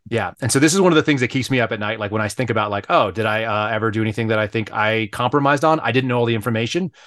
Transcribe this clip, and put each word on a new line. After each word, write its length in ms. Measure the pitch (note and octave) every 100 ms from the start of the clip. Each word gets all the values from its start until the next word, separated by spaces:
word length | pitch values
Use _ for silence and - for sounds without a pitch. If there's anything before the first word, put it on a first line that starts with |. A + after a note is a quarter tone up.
| -
Yeah. 240 | A2+ F2+ -
And 100 | B2
so 80 | C3+
this 140 | D3+
is 80 | G3
one 100 | F3+
of 60 | D#3
the 40 |
things 180 | D#3 C#3
that 80 | B2
keeps 200 | C3+ B2
me 120 | C3
up 100 | A2+
at 80 | A2
night, 180 | G#2+ A2
like, 140 | G2+
when 100 | G#2+
I 60 | G#2
think 220 | - A#2+
about, 220 | A2+ A2
like, 140 | G2+ -
"Oh, 200 | E3+ G#2+
did 160 | F2+ A2
I, 200 | A2 A2+
uh, 240 | G#2 G#2+
ever 200 | A2 A2
do 120 | G#2+
anything 260 | A2 G#2+ A2
that 100 | A2
I 100 | G#2
think 240 | A2+ G2+
I 340 | G#2+ G#2+ A2 G#2+
compromised 500 | - B2 C#3+ C#3 C#3+
on? 160 | D#3+ D#3+
I 140 | A#2
didn't 160 | C3 B2+
know 100 | B2
all 60 | A#2+
the 100 | A2+
information." 560 | A#2+ A2 A#2+ E3+ F3+ -